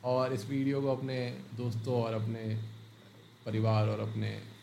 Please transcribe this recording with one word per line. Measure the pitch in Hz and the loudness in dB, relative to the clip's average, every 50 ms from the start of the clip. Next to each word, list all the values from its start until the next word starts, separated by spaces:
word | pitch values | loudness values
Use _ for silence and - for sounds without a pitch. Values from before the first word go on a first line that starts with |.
| - | 2
और | 127 127 127 131 127 131 | 2 2 4 2 2 0
इस | 120 101 123 | -2 -2 -2
वीडियो | 139 135 135 135 139 139 | -2 0 2 2 2 2
को | 139 139 | 2 2
अपने | 131 127 135 131 131 127 123 123 123 127 - - - | 0 0 0 -2 -2 -2 -2 -2 -4 -8 -10 -10 -8
दोस्तों | 113 123 120 104 113 110 127 127 120 113 | -4 -2 -2 -2 -2 -2 2 2 2 2
और | 113 110 | 2 0
अपने | 107 107 110 113 113 113 110 110 110 - - - - - - - - - - - - - - - - - | -2 -2 -2 -4 -4 -2 -2 -2 -2 -4 -6 -12 -14 -18 -20 -20 -20 -20 -20 -20 -20 -20 -20 -20 -12 -8
परिवार | - 107 110 110 113 110 110 107 110 | -2 0 2 4 6 6 6 4 4
और | 107 107 | 2 0
अपने | 110 107 110 110 110 107 107 104 110 - - - | -2 -2 -2 -2 -2 -2 -4 -6 -10 -12 -16 -18